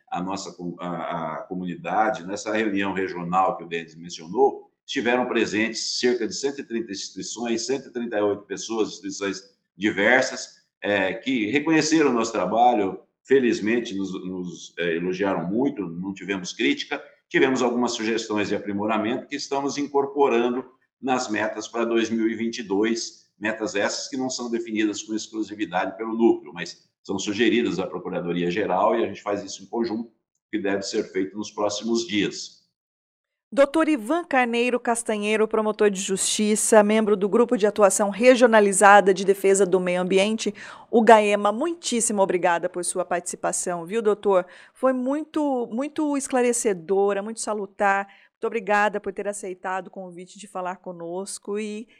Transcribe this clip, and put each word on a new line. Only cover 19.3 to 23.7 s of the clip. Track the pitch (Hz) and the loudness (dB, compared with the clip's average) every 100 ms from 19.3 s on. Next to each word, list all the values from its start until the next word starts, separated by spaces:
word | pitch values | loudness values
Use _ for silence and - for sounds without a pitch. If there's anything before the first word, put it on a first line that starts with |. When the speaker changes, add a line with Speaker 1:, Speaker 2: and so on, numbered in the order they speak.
| 139 | -10
Speaker 1:
estamos | - 139 139 127 | -4 -2 -2 -4
incorporando | 139 139 135 143 135 117 123 123 - _ _ _ | -2 0 0 2 4 4 2 0 -6 _ _ _
nas | 131 127 107 | -2 -2 -2
metas | 107 107 107 107 | -2 -2 -4 -8
pra | 117 | -4
dois | 113 113 110 | 0 2 0
mil | 113 110 | 0 -2
e | |
vinte | 107 113 117 | -2 -6 -6
e | |
dois, | 98 98 113 113 - - _ _ | -2 0 2 0 -6 -14 _ _
metas | 104 110 104 | -6 -4 -4